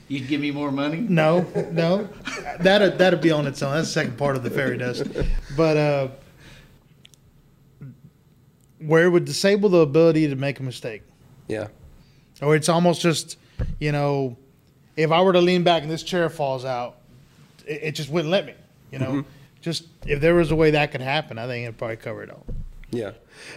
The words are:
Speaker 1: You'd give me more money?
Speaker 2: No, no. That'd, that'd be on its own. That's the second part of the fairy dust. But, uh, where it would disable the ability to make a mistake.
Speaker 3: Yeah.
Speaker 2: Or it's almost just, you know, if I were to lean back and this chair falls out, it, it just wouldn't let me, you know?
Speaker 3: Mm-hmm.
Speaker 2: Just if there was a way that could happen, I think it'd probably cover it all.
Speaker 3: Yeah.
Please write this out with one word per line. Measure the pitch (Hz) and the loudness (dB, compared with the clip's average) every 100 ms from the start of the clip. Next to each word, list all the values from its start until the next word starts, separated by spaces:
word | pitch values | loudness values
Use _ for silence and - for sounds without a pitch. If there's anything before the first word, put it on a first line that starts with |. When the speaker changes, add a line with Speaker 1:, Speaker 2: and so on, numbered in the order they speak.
| - | -10
Speaker 1:
You'd | 139 127 | -8 -4
give | 147 | -2
me | 147 | -2
more | 143 147 | -4 -4
money? | 135 147 165 | -2 -2 -4
Speaker 2:
No, | 233 170 156 175 175 170 - | 0 2 4 2 0 -4 -4
no. | 165 165 190 214 - - - - - | -2 0 0 -2 -12 -12 -12 -12 0
That'd, | 180 208 190 156 | 2 4 4 4
that'd | 185 170 | 2 4
be | 165 | 2
on | 151 143 | 2 -2
its | - | -4
own. | 139 | -4
That's | 147 - | -2 -2
the | |
second | 160 147 120 | -2 -4 -2
part | 143 131 | -2 -2
of | |
the | 120 | -4
fairy | 143 131 123 | -4 -4 -4
dust. | 123 120 139 - 131 127 - 143 | -6 -6 -6 -4 -2 -2 -4 0
But, | 160 151 | 2 2
uh, | 147 143 131 131 - - - - - _ _ _ - _ _ _ _ _ _ _ 135 - - _ _ _ _ _ _ _ | 2 0 -4 -8 -20 -20 -20 -20 -20 _ _ _ -20 _ _ _ _ _ _ _ -20 -20 -20 _ _ _ _ _ _ _
where | 156 160 175 | 2 6 6
it | |
would | 170 139 | 4 2
disable | 143 196 208 202 | 0 2 4 4
the | 175 | 6
ability | 151 151 165 156 151 | 6 6 6 6 2
to | 135 | 0
make | 139 131 | -4 -4
a | |
mistake. | 135 117 127 107 - _ _ - - | -8 -8 -12 -12 -18 _ _ -20 -10
Speaker 3:
Yeah. | 107 104 - - - _ _ _ - | -8 -8 -14 -20 -20 _ _ _ -6
Speaker 2:
Or | 143 156 | 2 2
it's | 151 | 4
almost | 170 175 165 | 2 4 2
just, | 170 156 - - _ - - - | 0 -2 -6 -16 _ -8 -6 -4
you | 151 | -4
know, | 147 143 139 135 117 _ _ _ _ _ - | -2 0 -2 -4 -8 _ _ _ _ _ -2
if | 156 | 2
I | 160 | 4
were | 190 | 4
to | 180 | 4
lean | 175 180 | 4 4
back | 175 165 | 2 2
and | 147 | 0
this | 160 | -8
chair | - 180 165 | -4 -2 -2
falls | 151 143 131 131 | -2 -4 -4 -6
out, | 123 101 - _ - _ _ - _ - | -8 -8 -14 _ -20 _ _ -20 _ -12
it, | 151 | -8
it | 156 | -8
just | 147 131 | -8 -6
wouldn't | 170 156 | -4 0
let | 196 131 | -2 -2
me, | 107 _ _ - | -14 _ _ -16
you | 135 | -6
know? | 131 | -4
Speaker 3:
Mm-hmm. | 139 143 - - _ | -4 -6 -16 -20 _
Speaker 2:
Just | 170 156 - _ - | -8 -8 -10 _ -6
if | 143 | 0
there | 160 175 | 2 4
was | 160 | 2
a | 156 | 4
way | 160 | 4
that | 151 147 | 4 0
could | 135 | -4
happen, | 131 147 147 113 | -4 -4 -4 -10
I | 123 | -8
think | 120 | -8
it'd | 120 113 | -8 -8
probably | 117 110 | -10 -10
cover | 123 104 | -10 -12
it | 101 | -14
all. | - - - - - - | -18 -10 -10 -10 -14 -10
Speaker 3:
Yeah. | 120 101 - _ - - | -8 -8 -10 _ -20 -20